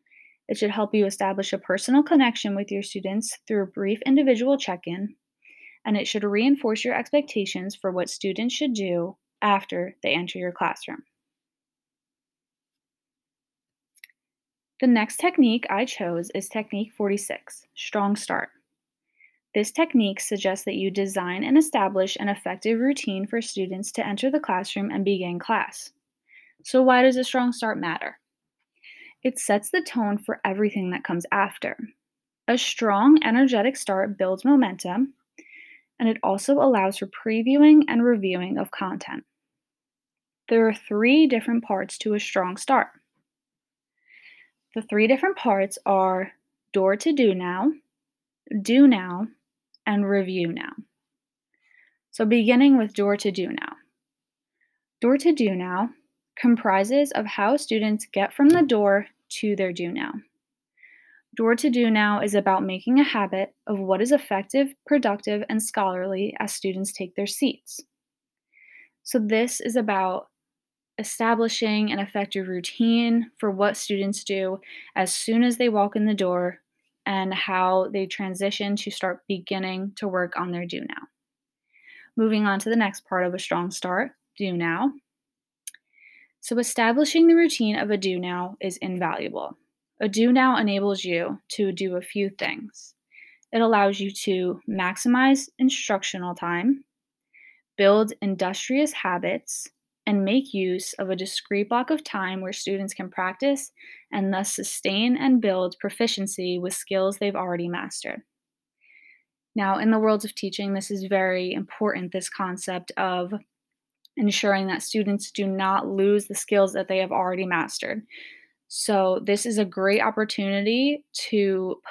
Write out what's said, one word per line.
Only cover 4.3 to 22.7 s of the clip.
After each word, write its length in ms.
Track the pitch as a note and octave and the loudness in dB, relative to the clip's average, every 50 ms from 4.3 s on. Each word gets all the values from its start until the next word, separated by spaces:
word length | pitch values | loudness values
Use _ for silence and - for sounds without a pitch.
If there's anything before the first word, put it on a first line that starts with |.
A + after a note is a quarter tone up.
| B3 G#3+ A#3+ C4 C#4 C4+ | 4 2 4 0 0 0
check-in, 560 | - - F3+ F3 - E3+ E3+ F#3 G3+ G#3 - _ _ _ _ _ _ - - _ - - - _ - | 0 -4 -6 -8 -8 -8 -8 -6 -6 -8 -10 _ _ _ _ _ _ -20 -20 _ -20 -20 -20 _ -4
and 140 | A3 G#3 G#3 | -2 -2 -2
it 100 | - - | -2 -2
should 160 | - G#3+ G3+ | -4 -2 -2
reinforce 640 | G#3 G3+ G#3 A#3 C#4 C#4+ C#4 - A3 A3 A3 - | 0 0 2 4 2 2 2 2 -2 -2 -2 -2
your 80 | B3 A#3+ | -2 -2
expectations 800 | A#3 A#3 - - D4 C#4+ C#4+ - A3 G3 F#3+ - F#3 F3+ G3 - | -2 -2 0 0 0 0 0 -4 -4 -4 -4 -6 -8 -8 -8 -10
for 160 | - - F#3+ | -6 -6 -4
what 180 | F3+ F3+ F#3 - | -2 -2 -4 -6
students 460 | - - - G3 F#3+ G#3 A3+ A#3+ - | -6 -6 -6 -6 -4 -2 -4 -4 -2
should 180 | - D4+ C4+ A#3+ | -2 -2 -2 -2
do 440 | G#3+ G3 F#3 F3 E3+ E3+ F#3+ G3 _ _ _ _ - | -2 -2 -2 -2 -2 -2 -4 -8 _ _ _ _ -2
after 560 | - G#3 G3+ G3 - - F#3 F3 F3 F#3 - _ | 0 2 2 2 0 -4 -6 -6 -6 -8 -10 _
they 120 | - - - | -2 -2 -2
enter 260 | E3+ F3+ E3+ - F3+ | -2 -2 -6 -8 -8
your 140 | F3+ F3+ F3 | -8 -8 -6
classroom. 500 | - F3+ E3 - - - - - - - _ _ _ _ _ _ _ _ _ _ _ _ _ _ _ _ _ _ _ _ _ _ _ _ _ _ _ _ _ _ _ _ _ _ _ _ _ _ _ _ _ _ _ _ _ _ _ _ _ _ _ _ _ _ _ _ _ _ _ - - _ _ _ _ _ _ _ _ _ _ _ _ _ - | -4 -4 -4 -4 -6 -12 -16 -16 -16 -18 _ _ _ _ _ _ _ _ _ _ _ _ _ _ _ _ _ _ _ _ _ _ _ _ _ _ _ _ _ _ _ _ _ _ _ _ _ _ _ _ _ _ _ _ _ _ _ _ _ _ _ _ _ _ _ _ _ _ _ -20 -20 _ _ _ _ _ _ _ _ _ _ _ _ _ 0
The 80 | C4+ B3+ | 4 4
next 300 | A#3+ A3 G#3+ A3 - - | 6 4 4 0 -2 -2
technique 480 | - F4+ F4 F4 C4+ A#3 A3 B3 - - | -2 0 4 4 4 4 4 0 -2 -2
I 140 | F#3+ G3+ B3 | -2 -2 -2
chose 480 | B3+ - - G3+ E3+ F3 E3+ F3 - - | -2 -4 -6 -4 -4 -2 -4 -6 -4 -6
is 140 | G3+ G3 - | -8 -8 -6
Technique 460 | - A3 G#3+ - - G3+ A3 A3 _ | -8 -8 -6 -6 -6 -6 -6 -6 _
forty-six, 760 | - G#3+ G3+ G3 G3+ G3+ - - - _ - - - _ _ _ | -4 -2 -2 -2 -2 -4 -6 -10 -10 _ -18 -20 -20 _ _ _
Strong 400 | - - - - G#3+ G3+ G3+ G#3 | -14 -12 -6 -2 -2 0 0 -2
Start. 340 | G#3 - - F3+ - - - _ _ _ _ _ _ _ _ _ _ _ _ _ _ _ _ _ _ _ _ - | -2 -4 -4 -4 -4 -4 -6 _ _ _ _ _ _ _ _ _ _ _ _ _ _ _ _ _ _ _ _ -2
This 180 | G#3+ G#3+ G#3+ | -2 -2 -2
technique 500 | - - E4 E4 - A#3+ G#3+ G3 G3 - | 0 -2 -2 2 2 2 2 2 -2 -6
suggests 420 | - - G#3+ F#3+ - F#3+ F#3+ G3 - | -6 -6 -6 -2 -2 -2 -2 -2 -6
that 120 | G3+ - | -6 -4
you 140 | - F#3+ G3 | -4 -4 -4
design 540 | F#3 G3 G3 G3 G3 G3 F3+ F3+ F3+ F#3+ - | -2 -2 -4 -2 -2 -4 -4 -4 -4 -4 0
and 140 | - C4+ D#4 | 4 4 4
establish 580 | D#4 D#4 - A#3 G3 F#3+ G3+ F#3+ F#3 G3 - | 4 4 2 0 0 2 2 0 0 0 -2
an 140 | - G3+ G3+ | -4 -4 -4
effective 500 | G3+ - - F#3 F3+ - - G#3+ | -4 -4 -6 -8 -8 -4 -2 -2